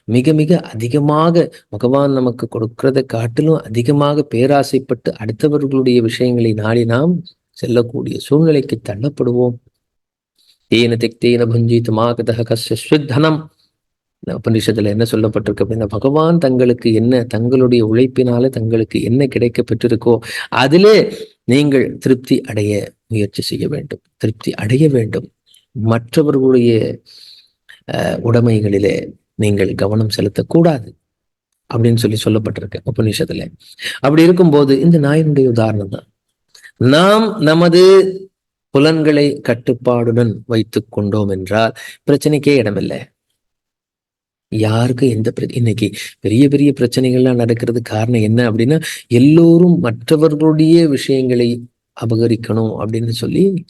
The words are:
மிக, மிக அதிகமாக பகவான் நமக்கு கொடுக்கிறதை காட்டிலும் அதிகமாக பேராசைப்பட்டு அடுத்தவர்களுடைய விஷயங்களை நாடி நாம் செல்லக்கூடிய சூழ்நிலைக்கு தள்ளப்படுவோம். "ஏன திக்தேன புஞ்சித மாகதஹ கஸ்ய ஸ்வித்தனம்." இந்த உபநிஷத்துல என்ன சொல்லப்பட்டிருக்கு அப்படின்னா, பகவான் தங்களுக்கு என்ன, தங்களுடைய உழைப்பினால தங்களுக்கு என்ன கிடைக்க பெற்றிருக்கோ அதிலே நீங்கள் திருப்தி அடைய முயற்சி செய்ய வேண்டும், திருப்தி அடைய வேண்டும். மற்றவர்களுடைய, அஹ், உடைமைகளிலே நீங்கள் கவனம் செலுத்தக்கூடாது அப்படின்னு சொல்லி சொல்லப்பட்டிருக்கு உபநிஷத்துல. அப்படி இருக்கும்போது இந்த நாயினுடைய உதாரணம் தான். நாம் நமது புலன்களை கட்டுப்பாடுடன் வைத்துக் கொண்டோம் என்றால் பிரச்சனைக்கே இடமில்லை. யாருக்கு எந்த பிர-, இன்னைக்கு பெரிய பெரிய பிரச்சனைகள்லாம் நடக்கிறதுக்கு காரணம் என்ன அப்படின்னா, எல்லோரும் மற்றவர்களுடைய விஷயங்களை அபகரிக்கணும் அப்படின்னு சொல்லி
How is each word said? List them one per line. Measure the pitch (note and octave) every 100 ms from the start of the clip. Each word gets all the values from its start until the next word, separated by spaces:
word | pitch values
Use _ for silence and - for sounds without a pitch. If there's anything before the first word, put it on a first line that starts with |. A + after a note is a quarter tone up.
மிக, | - A#2+ C#3
மிக | D#3 D3+ E3+
அதிகமாக | - A2 A#2+ C#3+ D3 D3+ E3 E3+ - - _
பகவான் | G#2 B2 C#3 C#3+
நமக்கு | C3+ B2+ A2+ A2+
கொடுக்கிறதை | A#2 A2+ A#2 C3+ C3+
காட்டிலும் | C3 A2+ A#2 A#2 D#3 D#3
அதிகமாக | - A2+ A#2+ C#3+ C#3+ D3 C#3+
பேராசைப்பட்டு | A2+ C3 C#3+ C3 C3 C3+ B2 -
அடுத்தவர்களுடைய | - A2 A2+ D3+ D3 C#3 C3+ B2+ B2
விஷயங்களை | A2+ A#2 B2 A#2+ A2+
நாடி | G#2+ G#2+ A#2+
நாம் | A#2 A#2+ E3 F3 - _ _
செல்லக்கூடிய | - E3+ A#2+ A#2 - B2 -
சூழ்நிலைக்கு | - C#3+ E3 D3 C3 A2+ -
தள்ளப்படுவோம். | G2+ C#3 - B2 A#2+ B2 A#2+ _ _ _ _ _ _ _ _ _ _ _
"ஏன | A2+ A#2
திக்தேன | A2+ A2+ - A#2+ A#2+ A#2
புஞ்சித | A#2 A#2 A#2 A#2
மாகதஹ | A2 A#2+ A#2+ A#2 A2+
கஸ்ய | A2+ A#2 - A#2 -
ஸ்வித்தனம்." | D#3 C3 A#2+ D#3 D#3 - _ _ _ _ _ _ _
இந்த | - A#2 A2
உபநிஷத்துல | A2+ - A2
என்ன | G#2 G#2 A#2
சொல்லப்பட்டிருக்கு | A#2 A2 G#2+ G#2+ G#2
அப்படின்னா, | A2 A2+
பகவான் | G2+ A2 C3+ D3+ D#3+ E3+
தங்களுக்கு | C#3 B2+ B2 A#2 A#2
என்ன, | A2 A#2 B2+
தங்களுடைய | A#2 G#2+ A#2+ C3 B2 A#2+ G#2+
உழைப்பினால | A2 B2+ C3 B2 A#2+ C3+
தங்களுக்கு | B2 A2+ A2+ A2 -
என்ன | - B2+ C#3
கிடைக்க | A#2+ A#2+ -
பெற்றிருக்கோ | B2 A2+ B2 A2+ A#2+ A#2 - - -
அதிலே | A#2 C3 E3+ G3+ G3+ - - - _
நீங்கள் | - C3+ D3 C3+ - -
திருப்தி | C3 B2 - C3
அடைய | - G#2+ G#2 G2+ - - -
முயற்சி | A2 G2+ -
செய்ய | - F#2+ G#2
வேண்டும், | D3 C#3+ - _ _
திருப்தி | A2 - -
அடைய | - G#2+ C3 D#3
வேண்டும். | C3 G#2 G2 - _ _ _ _
மற்றவர்களுடைய, | - A2 A2+ A#2 E3 D3 C#3 C3 B2+ A#2+ A2 - - _ - - - _ _ _ - -
அஹ், | - - -
உடைமைகளிலே | A#2 A#2 A#2 A2 G#2 G2 G2+ - - - _
நீங்கள் | - G#2+ G2+ F#2+
கவனம் | A2 G2+ A2 A2 -
செலுத்தக்கூடாது | G2+ - - E3 E3+ C#3 G#2 - _ _ _ _ _ _ -
அப்படின்னு | A#2 A#2 A#2 G#2
சொல்லி | G#2+
சொல்லப்பட்டிருக்கு | A2 G#2+ G#2+ - G#2 -
உபநிஷத்துல. | - G#2 A2 G2+ D#3+ D#3+ - - - - - -
அப்படி | C#3+ D#3
இருக்கும்போது | E3 F#3 F3 D3 C#3 C3+
இந்த | D#3+ E3+
நாயினுடைய | C#3 D#3 D#3 C#3+ C3
உதாரணம் | A#2 A2 G#2 G2
தான். | - - _ _ _ _ _ - -
நாம் | A#2+ D3 F#3+ G#3+ A3 F#3+
நமது | D#3 E3 F3 F3 F#3 F#3+ F#3+ - - _ _ _ _
புலன்களை | C#3 D3+ D#3+ D3+ D3 C#3+ C#3+ -
கட்டுப்பாடுடன் | A#2+ C3+ A#2+ B2+ A#2+ A#2+ A#2 A#2 F#2+ -
வைத்துக் | A2+ G#2 G#2 -
கொண்டோம் | - G#2 G#2+ G2+
என்றால் | F#2+ F#2 G#2+ A2+ - - - -
பிரச்சனைக்கே | C#3+ D3+ D3 C#3+ C#3+
இடமில்லை. | G#2+ F#2+ F2 - - _ _ _ _ _ _ _ _ _ _ _ _ _ _
யாருக்கு | A2 G#2+ A2+ B2 A#2+ C3+
எந்த | A2 A2 -
பிர-, | B2 B2
இன்னைக்கு | A#2 G#2+ G2+ - - -
பெரிய | G2 A2 C#3+
பெரிய | C#3+ C#3+ C#3
பிரச்சனைகள்லாம் | A#2+ - B2+ B2+ B2+ B2 A#2
நடக்கிறதுக்கு | A#2 A#2 A#2
காரணம் | A2+ G#2+ A2 A#2
என்ன | G#2+ A#2 A#2+
அப்படின்னா, | A2 A#2+ D#3+ E3 - -
எல்லோரும் | A#2+ C#3 E3 E3+ E3+ F3+ E3+
மற்றவர்களுடைய | A#2+ A#2 - D#3 D#3+ D3+ D#3 D#3 D#3+ E3+ E3
விஷயங்களை | C3 - C3 B2+ B2 A#2+ A#2+ A#2+ _ _ -
அபகரிக்கணும் | A#2 A2+ A#2 A2+ A#2 A2 A2 A#2
அப்படின்னு | G#2+ A2+ A#2
சொல்லி | A#2 A#2+ D#3+ G3 F3+